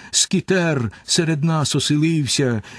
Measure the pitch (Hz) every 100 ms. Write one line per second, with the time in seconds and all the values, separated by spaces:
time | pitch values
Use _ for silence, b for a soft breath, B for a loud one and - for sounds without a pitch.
0 | B - - 190 - 185 170 139 113 B
1 | - - 160 156 165 160 131 143 - 151
2 | 160 160 127 - 127 110 B